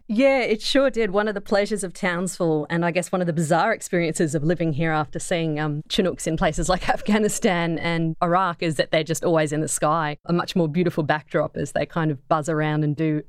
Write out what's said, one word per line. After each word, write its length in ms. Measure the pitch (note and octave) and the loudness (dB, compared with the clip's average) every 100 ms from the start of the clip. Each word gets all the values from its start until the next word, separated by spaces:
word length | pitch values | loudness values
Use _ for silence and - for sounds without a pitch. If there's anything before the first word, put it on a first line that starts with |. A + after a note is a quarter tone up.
| - | -6
Yeah, 320 | G#3+ C4+ C4+ | 2 4 4
it 240 | A#3 A3 | 0 -2
sure 260 | - C4 C#4 | 0 2 2
did. 220 | A3 A3 | 0 0
One 160 | F#3+ G#3+ | 0 0
of 80 | |
the 60 | G3+ | -4
pleasures 420 | - G3+ G3+ G#3 | 0 0 0 -2
of 100 | F#3 | -6
Townsville, 760 | - F#3+ F3 F#3 - E3+ D#3 D3 | -4 -2 -2 -4 -2 0 0 0
and 140 | E3+ | 0
I 80 | E3+ | 0
guess 180 | E3+ E3+ | 0 -2
one 120 | F#3 | 0
of 40 | F3 | 0
the 60 | |
bizarre 400 | D#3+ D#3 E3+ G3+ | 0 2 2 2
experiences 640 | G#3 - F3+ E3+ D#3 D3 D3+ | 0 -2 0 0 0 0 2
of 80 | |
living 280 | D3 F3+ E3 | 0 0 0
here 200 | C#3 E3 | 0 0
after 260 | D#3 D3+ E3+ | 0 -2 -6
seeing, 400 | - F3 D#3+ D3+ | -4 -2 0 -2
um, 240 | D#3 D3 - | -2 -4 -4
Chinooks 400 | - F#3 - - | 0 0 0 -4
in 80 | D#3+ | 0
places 320 | F#3 D3+ D#3 | 0 0 0
like 200 | F3+ - | 0 0
<laughs> 0 | |
Afghanistan 880 | - - G#3 G#3 - G#3+ F3 E3+ E3 | -2 2 2 2 2 0 2 0 0
and 240 | E3+ E3+ E3 D#3+ | 0 0 0 0
Iraq, 400 | F3 F3 F#3+ E3 | 2 2 2 0
is 120 | F3 D3 | -2 0
that 140 | E3 | 0
they're 120 | D#3+ | 0
just 220 | D#3 D#3+ | 0 -2
always 260 | - E3 D#3 | 2 2 2
in 120 | D3 | -2
the 40 | D#3 | -2
sky. 520 | - D3+ D#3+ D3+ D3 - | 0 0 0 -2 -6 -2
A 60 | |
much 220 | F3 - | -2 0
more 140 | F#3+ D#3+ | 0 0
beautiful 340 | D3+ F3 E3+ | 2 0 0
backdrop 540 | D3 D3+ - E3 D3+ - | -2 -2 -2 -2 -2 -4
as 160 | D3 | -4
they 140 | - D3 | -4 -4
kind 240 | - D#3 | -2 -2
of 180 | C#3 - | -2 -2
buzz 220 | D#3+ D3+ | -2 0
around 340 | D#3 D3+ D3+ | -2 0 0
and 100 | D3+ | 0
do, 280 | D3 D#3+ D3+ | 0 0 -2